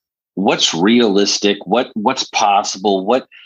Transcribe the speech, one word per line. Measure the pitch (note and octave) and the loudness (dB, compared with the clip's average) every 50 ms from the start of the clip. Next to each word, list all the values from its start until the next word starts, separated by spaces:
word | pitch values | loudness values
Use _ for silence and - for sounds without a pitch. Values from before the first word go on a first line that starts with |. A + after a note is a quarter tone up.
| _ _ _ _ _ _ _ | _ _ _ _ _ _ _
what's | F2+ G2 A#2+ E3 - - - - | -2 0 0 0 0 0 -2 -2
realistic, | D#2+ F2+ G#2+ A#2 A#2+ A#2+ G#2+ F#2+ G2+ G2+ - - - - G2+ G2 - - | 0 2 4 4 4 4 2 2 2 0 0 0 0 0 -2 -2 -2 -4
what, | F2+ G#2 A#2+ C3 - - | -2 -2 -2 -2 -2 -6
what's | A2+ G2+ B2 C3 - - - | -4 -4 -2 -2 -4 -6 -6
possible, | - - A2 G2+ G2 G2+ G2+ - - G2 F#2+ G#2 G2 F#2+ F#2+ | -4 -2 0 2 2 0 0 -2 -6 -4 -2 0 0 0 0
what, | G2+ B2 C3 - - - - - | 0 0 -2 -2 -6 -14 -20 -20